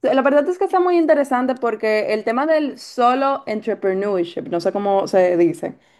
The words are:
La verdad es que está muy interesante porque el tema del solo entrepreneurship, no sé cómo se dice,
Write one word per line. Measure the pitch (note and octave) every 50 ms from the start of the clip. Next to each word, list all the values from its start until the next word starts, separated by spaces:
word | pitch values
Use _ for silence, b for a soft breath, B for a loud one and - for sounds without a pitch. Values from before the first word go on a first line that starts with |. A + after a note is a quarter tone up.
La | - C4 B3 C4+
verdad | B3 C#4 C4+ D4 D4 D4
es | F4+ F4+
que | G4
está | F#4 F#4+ F#4
muy | F4+ F4+ F4+ E4+
interesante | E4 D4+ D#4 D4 C#4+ C#4 C4+ B3 B3+ B3+ C4
porque | B3+ - A#3 A3 G#3+ A3 A3 G#3+ G#3+ G#3 - G#3+
el | A3 G#3+
tema | A3+ A3+ B3 C#4+
del | D#4 D#4+ D#4 D4+ C4+ A#3 -
solo | - - - - A#3+ A#3+ B3+ C4+ C#4 C4+ C#4 C4+ - -
entrepreneurship, | G#3+ G#3+ G#3 A3+ G3+ F#3+ - G3 F#3+ F#3+ G3+ G#3 G3+ F#3 E3+ E3+ - - -
no | - F3 F3
sé | E3+ G3
cómo | F#3 G3+ G3+ G3+ G3 G3 G3 G3+
se | - F#3+ F#3 F3+ F3 E3+
dice, | F3 E3+ D#3 - - - - b b b b